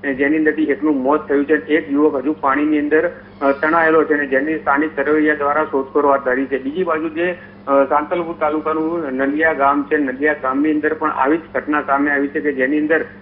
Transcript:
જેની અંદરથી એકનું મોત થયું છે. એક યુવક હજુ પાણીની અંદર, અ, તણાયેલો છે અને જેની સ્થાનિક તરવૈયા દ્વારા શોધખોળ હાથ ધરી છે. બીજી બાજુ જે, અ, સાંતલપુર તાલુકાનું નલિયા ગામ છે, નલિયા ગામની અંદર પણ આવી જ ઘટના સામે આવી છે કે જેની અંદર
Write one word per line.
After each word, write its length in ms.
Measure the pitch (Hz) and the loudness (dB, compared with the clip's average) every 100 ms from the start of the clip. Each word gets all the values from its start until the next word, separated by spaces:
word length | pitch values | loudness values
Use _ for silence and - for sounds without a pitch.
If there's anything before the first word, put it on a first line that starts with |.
| 143 | -4
જેની 240 | 131 143 156 | 0 2 2
અંદરથી 260 | 156 151 | 2 2
એકનું 380 | 151 135 151 143 | 0 0 0 0
મોત 260 | 127 151 151 | 2 0 2
થયું 180 | 143 143 | 0 2
છે. 80 | |
એક 380 | 151 - 156 160 | 0 2 -2 0
યુવક 240 | 143 151 139 | 2 2 2
હજુ 180 | 127 | -4
પાણીની 460 | 156 139 135 151 151 | -2 0 0 2 0
અંદર, 300 | 147 156 175 - - - | 2 2 0 -4 -18 -2
અ, 100 | 139 | 0
તણાયેલો 520 | 139 156 165 160 160 | 2 2 2 4 4
છે 100 | 151 | 2
અને 140 | 147 139 | 0 0
જેની 300 | 135 147 156 | 0 0 -4
સ્થાનિક 380 | - 139 156 - | 0 0 0 -2
તરવૈયા 400 | 147 156 151 147 | 0 2 2 0
દ્વારા 280 | 143 147 | 0 0
શોધખોળ 420 | 156 143 135 151 143 | 0 -2 -2 0 2
હાથ 200 | 135 127 | 2 0
ધરી 200 | 123 135 | -2 -2
છે. 180 | 131 | -4
બીજી 200 | 135 160 | -4 -4
બાજુ 260 | 175 156 160 | -2 -2 -4
જે, 220 | 156 180 175 - - - | -4 -4 -4 -14 -16 0
અ, 160 | 139 | 2
સાંતલપુર 520 | 135 147 151 175 165 165 | 4 0 0 -4 -4 -2
તાલુકાનું 720 | 151 156 151 160 160 170 147 | -2 -2 -2 -2 -2 -4 -4
નલિયા 420 | 131 139 147 160 | -2 -2 2 0
ગામ 300 | 151 139 143 | 2 2 2
છે, 140 | 139 151 | 0 0
નલિયા 360 | 139 127 151 | 0 0 -2
ગામની 380 | 147 131 135 151 | 0 -2 0 0
અંદર 220 | 151 151 | 0 -2
પણ 160 | 156 156 | -2 -4
આવી 280 | - 135 165 | 0 0 0
જ 40 | - | -2
ઘટના 280 | 127 120 151 | -8 -2 -4
સામે 300 | 139 139 147 | 0 0 2
આવી 160 | 143 139 | 0 -2
છે 120 | 151 | -2
કે 140 | 147 | -4
જેની 260 | 135 131 151 | 0 0 0
અંદર 260 | 151 160 - - | 0 0 -2 -12